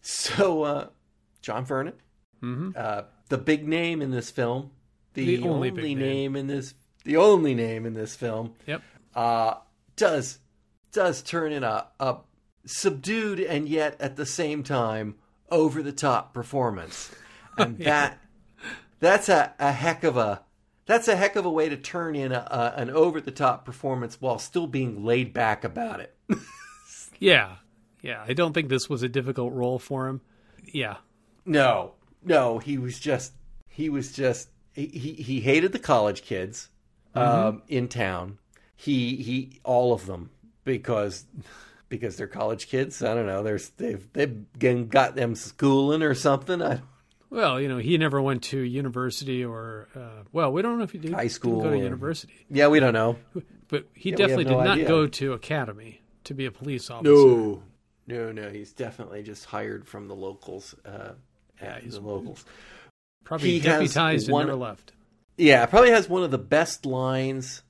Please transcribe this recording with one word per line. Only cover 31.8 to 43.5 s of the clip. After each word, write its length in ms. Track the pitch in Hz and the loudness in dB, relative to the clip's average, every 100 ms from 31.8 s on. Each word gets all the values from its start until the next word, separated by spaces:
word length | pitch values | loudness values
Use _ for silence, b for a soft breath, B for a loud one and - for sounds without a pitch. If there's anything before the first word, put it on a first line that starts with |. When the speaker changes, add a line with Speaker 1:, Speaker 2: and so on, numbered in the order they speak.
| 92 - _ _ | -2 -12 _ _
Speaker 1:
no, 340 | 180 156 123 113 | 2 4 4 0
he 180 | 143 139 | -4 -6
was 200 | 123 123 | -6 -8
just, 340 | 151 127 - - - - - | -4 -4 -4 -18 -20 -20 -20
he 200 | - 156 | -8 -4
was 240 | 143 - | -4 -6
just, 360 | - 131 117 - _ _ | -2 -2 -2 -8 _ _
he, 140 | - 147 | -10 -10
he, 260 | - 131 | -8 -10
he 260 | 156 123 131 | -10 -6 -2
hated 320 | 113 147 185 | 2 4 4
the 60 | 190 | -2
college 440 | - 127 104 98 | 2 4 4 -2
kids, 460 | - 98 95 113 - _ _ _ _ | -6 -6 -6 -10 -18 _ _ _ _
Speaker 2:
Mm-hmm. 320 | - 120 117 110 | 0 2 4 2
Speaker 1:
um, 140 | 110 - | -2 -4
in 200 | 139 123 | -4 -4
town. 480 | 120 98 90 90 104 _ _ b _ | -2 -2 -2 -8 -14 _ _ b _
He, 400 | - 135 120 131 | -2 0 0 -4
he, 440 | 110 131 131 - | -4 -6 -6 -12
all 300 | - 123 123 | 0 2 4
of 100 | 113 | 0
them, 240 | 92 90 85 _ _ _ | -2 -10 -12 _ _ _
because, 600 | - 127 131 110 104 92 - - B B B B _ | -6 -6 -2 -2 -2 -6 -16 -18 B B B B _
because 280 | 117 117 95 | -8 -8 -8
they're 100 | 107 | -12
college 420 | 196 110 110 - | -4 -4 -4 -4
kids. 340 | 131 135 - | -4 -4 -4
I 120 | 117 | -4
don't 100 | 117 107 | -2 -2
know. 160 | 95 | -2
There's, 280 | 107 | -2